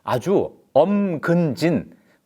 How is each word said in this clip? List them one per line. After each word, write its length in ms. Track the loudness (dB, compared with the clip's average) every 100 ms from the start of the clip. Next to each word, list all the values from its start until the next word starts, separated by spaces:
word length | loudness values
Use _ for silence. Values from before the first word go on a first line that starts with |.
아주 480 | -6 -4 0 0 -2 -8 _
엄근진, 1160 | 2 2 2 -2 -2 0 0 0 0 0 -2 -4 -16 _ _